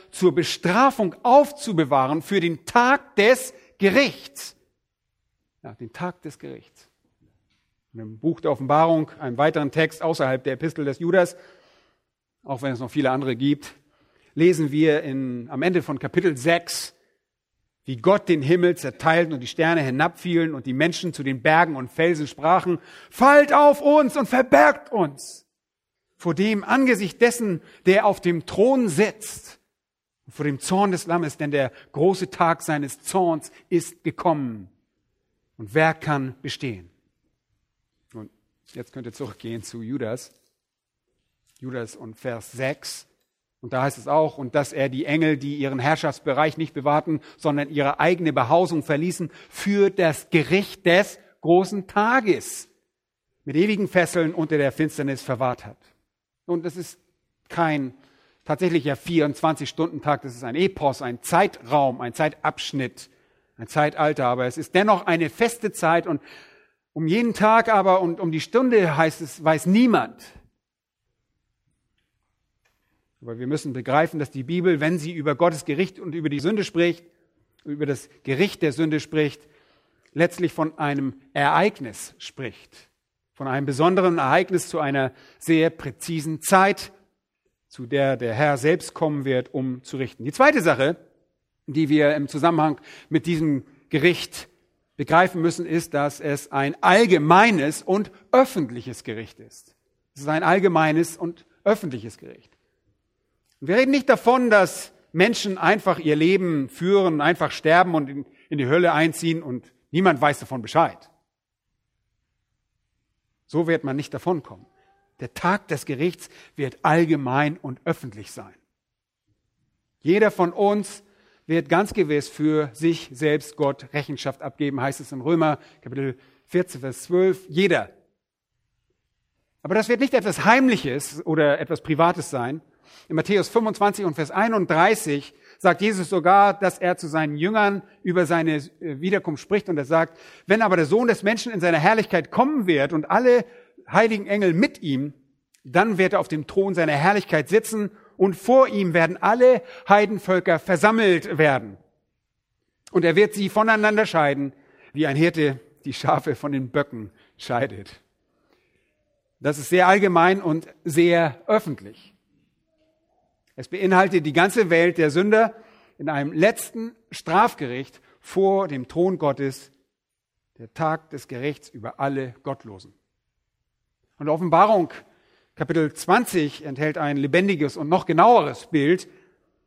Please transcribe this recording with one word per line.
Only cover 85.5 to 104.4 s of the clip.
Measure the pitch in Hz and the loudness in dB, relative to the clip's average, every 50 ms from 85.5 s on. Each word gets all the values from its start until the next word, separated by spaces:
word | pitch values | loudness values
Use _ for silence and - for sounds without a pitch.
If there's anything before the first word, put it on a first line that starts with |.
| 165 160 160 165 | 2 2 2 2
präzisen | 160 - - 143 113 - - - 170 160 143 160 160 151 | -2 -4 -12 -14 -14 -12 -10 -8 -8 -6 -6 -6 -8 -8
Zeit, | - - 196 185 190 196 202 - - - - _ _ _ _ _ _ _ _ _ _ _ _ _ _ | -2 2 4 4 4 4 0 -2 -8 -18 -20 _ _ _ _ _ _ _ _ _ _ _ _ _ _
zu | _ - - 127 | _ -18 -16 -10
der | 117 139 139 139 135 135 | -4 -2 0 0 0 0
der | 117 123 117 110 | -2 -2 -4 -2
Herr | 113 151 147 143 | 0 0 0 0
selbst | 131 117 151 170 185 - - - | 0 2 0 0 0 -2 -8 -8
kommen | - 165 156 151 143 131 | -4 -4 -4 -2 -4 -2
wird, | 135 131 127 127 - - | -2 -2 -2 -2 -4 -6
um | 147 131 131 127 127 - | -6 -6 -6 -6 -8 -12
zu | - - | -12 -8
richten. | 131 135 117 - - 113 | -8 -8 -8 -10 -10 -10
Die | 135 151 | -6 0
zweite | - 262 294 302 311 170 | 2 4 4 4 4 2
Sache, | 165 143 120 135 147 165 - - _ _ _ _ _ _ _ _ _ _ _ _ | 2 2 2 2 0 0 -2 -8 _ _ _ _ _ _ _ _ _ _ _ _
die | - 131 156 160 135 | -8 -4 -2 0 2
wir | 151 151 151 143 151 | 2 4 4 4 2
im | 151 143 135 | 0 -2 -6
Zusammenhang | - 151 131 170 170 156 151 156 143 - - - - - - - | -4 0 0 2 2 2 2 0 -2 -4 -10 -20 -20 -20 -8 -2
mit | 147 160 - | -2 -2 0
diesem | 165 175 156 160 156 143 131 - _ _ _ _ _ | 0 -2 0 0 0 -2 -2 -4 _ _ _ _ _
Gericht | - 151 143 175 165 - - - - - - - _ _ _ _ _ _ _ _ _ | -2 2 2 2 2 0 -4 -12 -14 -16 -18 -20 _ _ _ _ _ _ _ _ _
begreifen | - 143 - 160 165 185 180 185 175 160 | -10 -2 2 4 4 4 4 2 -2 -2
müssen, | 170 165 175 175 | -2 -2 -4 -6
ist, | 165 160 165 160 - - | -4 -4 -4 -4 -2 -4
dass | 143 143 147 143 - | -2 -2 -4 -4 -6
es | - 151 143 143 - - | -6 -6 -6 -6 -6 -6
ein | - 135 139 143 139 - - | -4 -2 -2 -2 -2 0 2
allgemeines | 180 180 208 233 196 185 160 147 151 170 185 214 233 214 165 139 151 151 - - | 4 4 6 6 4 4 4 4 6 6 8 8 6 4 2 0 -2 -4 -4 -4
und | - 185 202 208 - - _ _ _ - | -2 -2 -2 -2 -4 -10 _ _ _ 4
öffentliches | 254 269 262 - 196 147 110 120 120 110 127 117 - - | 4 4 2 0 -6 -6 -6 -6 -10 -12 -14 -14 -14 -12
Gericht | - 110 110 113 - - - | -12 -10 -10 -12 -14 -18 -20
ist. | - - - - - _ _ _ _ _ _ _ _ _ _ | -20 -20 -20 -20 -20 _ _ _ _ _ _ _ _ _ _
Es | 135 139 | -12 -6
ist | 143 | -4
ein | 151 156 180 | -4 -2 0
allgemeines | 170 175 196 185 196 175 160 156 156 151 160 170 165 - | 2 2 4 2 2 2 2 2 2 2 0 -2 -2 -4
und | - 175 165 170 _ _ _ _ _ - | -8 -10 -10 -10 _ _ _ _ _ -2
öffentliches | 196 220 208 - 156 131 117 104 117 - - | -2 -2 -2 -2 -8 -10 -10 -12 -14 -16 -18
Gericht. | - - 62 - _ _ _ _ _ _ _ _ _ _ _ _ _ _ _ _ _ _ _ _ _ _ _ _ | -20 -20 -20 -20 _ _ _ _ _ _ _ _ _ _ _ _ _ _ _ _ _ _ _ _ _ _ _ _
Und | - 139 | -4 -2
wir | 185 | 2
reden | 226 262 262 | 2 2 4
nicht | 277 285 - - | 2 2 4 2
davon, | 240 208 - 226 247 262 | 2 2 4 2 2 4